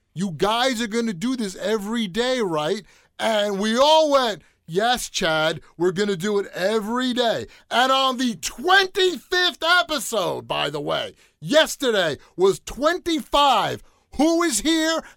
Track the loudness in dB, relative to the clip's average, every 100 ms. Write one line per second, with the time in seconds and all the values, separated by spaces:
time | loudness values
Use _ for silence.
0 | _ -8 -8 -2 -2 0 0 -2 -4 -2
1 | -4 -4 -6 -4 -6 -6 -4 -4 -4 -4
2 | -4 -2 -2 -2 -2 -2 -2 -4 -8 _
3 | _ -4 -2 0 0 -2 -2 4 6 6
4 | 6 4 2 -4 -12 _ -6 -2 0 0
5 | -2 -4 0 2 0 -2 -10 -2 -2 0
6 | -2 -2 -2 -2 -2 -2 0 0 -2 -2
7 | -2 0 0 0 -6 -14 _ 2 4 4
8 | 2 0 -4 -4 -10 -6 4 4 4 2
9 | 0 0 -4 0 0 -2 2 2 2 -4
10 | -4 -2 -2 -4 -6 -4 -4 -4 -4 -4
11 | -6 -12 _ _ 0 2 2 0 -2 0
12 | 0 -4 -10 0 2 2 -6 -2 -2 0
13 | -2 -4 0 2 4 4 0 -4 -10 _
14 | _ 0 2 2 0 0 0 0 2 -2
15 | -6